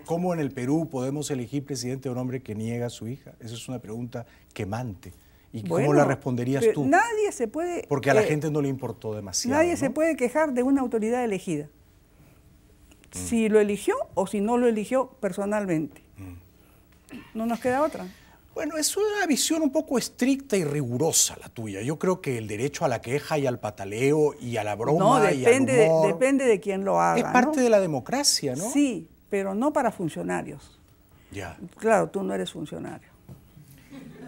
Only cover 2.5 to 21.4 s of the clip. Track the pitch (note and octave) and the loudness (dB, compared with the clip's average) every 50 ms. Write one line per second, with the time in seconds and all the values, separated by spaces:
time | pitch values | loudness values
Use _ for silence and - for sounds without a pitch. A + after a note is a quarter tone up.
2.5 | G#2+ G#2 A2 A2+ A#2 A#2+ A#2+ A#2+ - - G#2+ A2+ B2+ C#3 - - - - - A2 | -8 -6 -4 -4 -4 -4 -4 -6 -6 -8 -10 -10 -10 -12 -14 -20 -20 -16 -14 -14
3.5 | A#2 A2+ - - C3 A#2+ - F#2 G#2+ A#2 B2 A#2+ A#2+ A#2+ A2+ - - - - - | -12 -12 -10 -10 -10 -10 -10 -10 -10 -10 -8 -8 -10 -10 -12 -14 -18 -20 -20 -12
4.5 | - - G#2+ F#2 G2+ A2+ B2+ A#2+ G2 - - F#2 F2 - _ _ - _ _ _ | -8 -8 -6 -4 -4 -6 -6 -8 -10 -12 -16 -20 -20 -20 _ _ -20 _ _ _
5.5 | - A#2 G#2 E3+ E3 F3 - D3 D3 D3 C#3+ C#3 C#3 C3+ - C#3 B2 A#2+ A#2+ B2 | -12 -8 -4 -2 0 2 4 4 6 6 6 4 2 0 -2 -2 -2 -2 0 0
6.5 | C3+ C#3 A#3 A3 - D#3 C#3+ C4+ D4 F#4 G#4+ A#4+ A#4 G#4+ G#4+ G#4 - - B3 G#3+ | 0 2 2 2 2 2 2 4 4 4 4 2 2 0 0 0 0 -2 -4 -4
7.5 | - D4+ E4+ F4 F4 E4 - - D3 C3 A#2 C3+ C3+ - - - D3+ D3+ C#3+ D#3+ | -4 -4 -4 -4 -4 -6 -4 -2 -2 0 4 4 4 6 4 4 2 0 -2 -2
8.5 | D3 D3+ C#3+ C#3 C3+ B2+ - A#2 A2 - - A2 G#2+ G#2+ G#2 G2 F#2 - - B3 | -2 0 0 -2 -2 -4 -6 -8 -8 -8 -8 -8 -8 -8 -8 -6 -6 -4 -2 0
9.5 | C4 D4+ E4 F4 E4+ - C#4 C4+ - D4+ D#4 E4 D#4 - B3+ A#3+ - D4+ D#4+ D4+ | 2 2 2 2 2 0 -2 -2 0 0 0 0 2 0 -2 0 2 0 0 2
10.5 | B3+ B3 B3 C4+ C#4 C#4 C4+ B3 B3 A3+ G#3 A3 A#3+ B3 B3 A#3 G3+ F3+ - - | 0 0 2 2 2 2 2 0 -2 -2 0 0 0 0 0 -2 -2 -4 -4 -4
11.5 | E3 D3 D3 D3+ - _ _ _ _ _ _ _ _ - - - - _ _ _ | -4 -4 -6 -8 -14 _ _ _ _ _ _ _ _ -20 -20 -20 -20 _ _ _
12.5 | - _ _ _ _ _ - - - _ _ _ - - F2+ F2 A#3 A3+ A3+ G#3+ | -20 _ _ _ _ _ -20 -20 -20 _ _ _ -12 -10 -6 -2 0 2 4 6
13.5 | G#3 G#3+ G#3 G3+ G#3 G3 - - G#4 C5+ D#5+ - - - G3 F3+ - G#3 G3 G#3+ | 6 6 6 4 2 0 0 0 0 0 -2 -2 -2 -2 -2 -2 -2 -2 0 2
14.5 | A#3+ A#3+ B3 A#3+ A3+ G#3+ G#3 - B3+ C4 B3 B3 - - - G3 F3 - G3+ G3+ | 2 2 4 2 2 0 0 0 0 0 0 -2 -6 -6 -6 -6 -4 -4 -4 -2
15.5 | G#3+ G#3+ G#3 F#3 E3+ D#3 D#3+ - - - - _ _ - G2 F#2 F2+ F2 - - | -2 -2 0 0 0 0 -2 -4 -8 -14 -20 _ _ -18 -16 -16 -16 -18 -20 -20
16.5 | _ _ _ _ - _ _ _ _ _ _ - - A#3 - - - A3 A3 A#3 | _ _ _ _ -20 _ _ _ _ _ _ -20 -18 -18 -18 -12 -8 -6 -4 -4
17.5 | A#3 A3+ - B3+ B3 C4 D4+ D#4+ - - F#3 F#3 - - - - - - - _ | -4 -2 0 0 2 2 0 0 -2 -6 -12 -12 -14 -18 -20 -20 -20 -20 -20 _
18.5 | - - D#4+ D4+ E4 D#4 D4 - - G4 G#4 G#4+ G#4 G#4 G4 F4 C#4 - - - | -8 -6 -6 -4 -4 -2 -2 -2 0 0 0 0 0 0 0 2 2 0 0 0
19.5 | D#4 E4 D#4+ C#4 - D#4+ D4+ - C#4+ A#3 - - - - B3 B3+ C#4 C4+ - - | 0 0 0 0 0 0 -2 0 0 -2 -2 -4 -4 -2 0 0 0 0 -2 -2
20.5 | - G3 E3+ C#3+ C#3 D3+ C#3+ A#2 A#2+ B2 D3+ D#3+ - - - - - - | 0 0 0 0 -2 -2 -2 -2 0 0 0 2 4 2 2 2 -2 -6